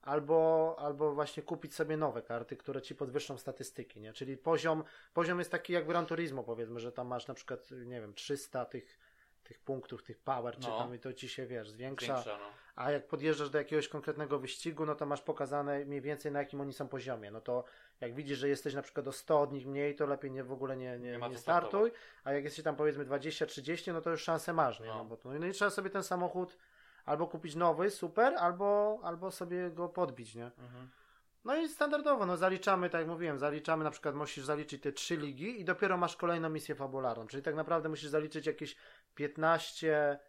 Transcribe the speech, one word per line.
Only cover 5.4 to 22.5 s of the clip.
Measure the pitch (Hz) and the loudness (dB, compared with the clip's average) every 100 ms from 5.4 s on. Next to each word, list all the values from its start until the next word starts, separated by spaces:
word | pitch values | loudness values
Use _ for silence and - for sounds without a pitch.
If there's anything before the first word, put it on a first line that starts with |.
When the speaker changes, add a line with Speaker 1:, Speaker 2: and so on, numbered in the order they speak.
| 170 | 0
Speaker 1:
taki | 170 - | -2 2
jak | 175 | 0
w | 156 | 2
Gran | 170 160 | 0 2
Turismo, | 165 170 135 | 0 -2 -2
powiedzmy, | 113 117 113 117 | -4 -4 -4 -6
że | 117 | -6
tam | 123 123 | -6 -4
masz | 123 - | -4 -6
na | |
przykład, | 127 - 127 - | -12 -8 -8 -8
nie | 131 123 123 | -14 -10 -10
wiem, | 107 | -10
trzysta | 101 - 139 - 131 | -12 -4 -4 -4 -6
tych, | 120 127 - - _ _ _ _ | -4 -8 -12 -20 _ _ _ _
tych | - - | -20 -16
punktów, | - 131 - 117 | -6 -6 -6 -12
tych | - 110 | -12 -10
power, | - 131 120 113 | -2 0 -2 -4
czy | 123 | -4
Speaker 2:
No. | 110 | -2
Speaker 1:
tam | 120 | -4
i | 120 | -6
to | 131 | -10
ci | 123 123 | -8 -8
się, | - 127 | -8 -6
wiesz, | 120 107 | -6 -8
zwiększa. | 107 127 131 131 131 | -10 -8 -6 -2 -2
Speaker 2:
Zwiększa, | 117 104 | -2 -8
no. | 101 - - - | -8 -14 -18 -4
Speaker 1:
A | 123 | 0
jak | 147 - | 0 -2
podjeżdżasz | 151 147 147 143 | -2 2 2 2
do | 151 | 0
jakiegoś | 139 151 147 | 2 0 0
konkretnego | 151 139 147 147 143 | -4 -4 -4 -2 -2
wyścigu, | 131 - 170 151 156 | -2 -6 -6 -2 -2
no | |
to | 147 147 | 0 -2
masz | 143 | -2
pokazane | - 151 135 143 143 143 | -2 -2 0 0 0 -2
mniej | 143 143 | -2 -4
więcej | 135 147 151 | -4 -4 -2
na | 143 | -2
jakim | 143 143 | -2 -4
oni | 139 | -6
są | 127 135 | -6 -6
poziomie. | 135 123 117 104 | -6 -4 -6 -6
No | 110 | -10
to | - 123 123 - - _ | 0 0 -2 -14 -20 _
jak | 123 | -8
widzisz, | 123 143 139 | -6 -4 0
że | 143 | 2
jesteś | 139 151 | 2 0
na | 139 | -4
przykład | 135 - 139 | -4 -6 -6
o | |
sto | 135 - 151 | -8 4 4
od | 143 | 4
nich | 139 131 | 0 -4
mniej, | 139 147 | 0 0
to | 143 147 | 2 0
lepiej | 139 139 | 0 -2
nie, | 131 | -6
w | 127 | -6
ogóle | 131 135 131 | -4 -4 -4
nie, | 127 123 | -6 -6
nie, | 123 | -6
Speaker 2:
Nie | 123 | -4
ma | 123 | -4
Speaker 1:
nie | |
Speaker 2:
co | 123 | -4
Speaker 1:
startuj. | - 175 - | 4 4 4
Speaker 2:
startować. | 196 226 226 - - | 4 4 2 -18 -10
Speaker 1:
A | - | -2
jak | 143 | 0
jesteś | 147 | 0